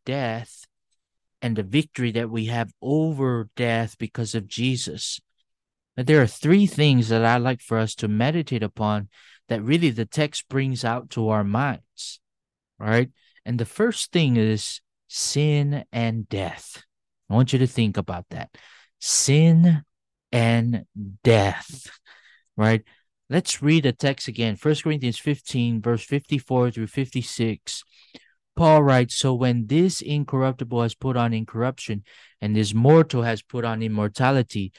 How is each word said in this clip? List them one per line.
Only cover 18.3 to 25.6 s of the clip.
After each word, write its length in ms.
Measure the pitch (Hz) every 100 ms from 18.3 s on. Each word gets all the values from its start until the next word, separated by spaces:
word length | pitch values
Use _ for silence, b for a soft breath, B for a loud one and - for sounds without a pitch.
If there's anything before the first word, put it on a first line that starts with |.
that. 260 | 85 - - b b b _
Sin 800 | - - - 147 165 165 175 156 - _ _ _ _
and 540 | 123 113 117 117 117 - - 101 98
death, 640 | - 113 98 - - - - - b b b b b -
right? 260 | 107 113 - b b _ _
Let's 320 | 151 180 -
read 220 | 143 165
the 80 | 139
text 360 | 123 143 139 -
again. 280 | 113 113 104
First 280 | 151 151
Corinthians 340 | 160 151 127 110
fifteen, 640 | - 147 - 127